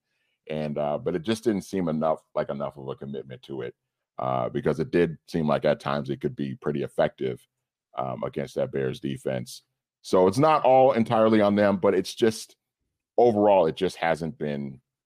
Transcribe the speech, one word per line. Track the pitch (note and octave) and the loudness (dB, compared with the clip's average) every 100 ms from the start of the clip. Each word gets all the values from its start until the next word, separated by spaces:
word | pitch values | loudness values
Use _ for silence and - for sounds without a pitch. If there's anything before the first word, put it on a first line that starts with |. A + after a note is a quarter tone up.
| _ _ _ _ - | _ _ _ _ -10
and, | D#2 D2+ D2 | -6 -4 -4
uh, | D2 D2 | -2 -4
but | F2 | -4
it | F2 | -4
just | D#2+ A2+ | -4 -2
didn't | A#2+ G2 | 0 -2
seem | - G2 E2+ | -2 -4 -2
enough, | D#2 D#2 D#2 _ | 0 0 -2 _
like, | D2+ D2+ | -6 -4
enough | C#2+ C#2 C#2+ | -6 -8 -10
of | C2+ | -12
a | C2 | -12
commitment | C#2 C#2 C2 B1+ | -10 -12 -12 -16
to | - C2+ | -14 -12
it, | B1 - _ _ _ - | -12 -14 _ _ _ -8
uh, | B1+ B1+ A#1+ | -4 -2 -4
because | C#2+ D#2+ C#2+ | -4 -2 -2
it | D2 | 0
did | F2 E2+ D#2 - | 2 0 -2 -8
seem | E2+ D2+ | -4 0
like | C#2 D2 | 0 0
at | D2 | 0
times | C#2 C#2+ C2+ | -2 -4 -4
it | C2+ | -6
could | D2 | -6
be | B1+ C#2 | -6 -8
pretty | C2 D#2 D2 | -6 -6 -4
effective, | B1+ - D#2 - C2 A#1+ _ _ _ _ _ - | -4 -2 -2 -2 -8 -8 _ _ _ _ _ -8
um, | C2 A#1+ | -8 -6
against | B1+ C#2+ C2+ | -8 -8 -8
that | - C2+ | -4 -4
Bears | C#2 C2 C2+ | -4 -4 -6
defense. | C#2+ C2 C#2 B1+ B1 - _ _ _ _ | -8 -8 -6 -6 -8 -14 _ _ _ _
So | - F#2+ F#2 | 0 4 4
it's | A2+ | 4
not | D#3 D3+ | 4 4
all | B2 C3 C3 | 6 6 6
entirely | A#2 A2+ A2+ A2 A2 | 4 2 2 4 4
on | G2+ | 4
them, | G#2 G2+ G2 | 4 2 2
but | G2+ | 2
it's | F#2+ F#2+ | 2 -2
just | - A2+ A2 - _ _ _ _ _ _ - | 0 0 0 -8 _ _ _ _ _ _ 2
overall, | A#2+ G#2 G#2 F#2+ D#2+ | 4 4 4 6 4
it | - | 0
just | F2+ - | -4 -2
hasn't | E2+ D#2+ D#2+ C#2+ | -2 -2 -4 -6
been, | D2+ C#2+ C#2+ C2+ _ _ | -6 -6 -8 -14 _ _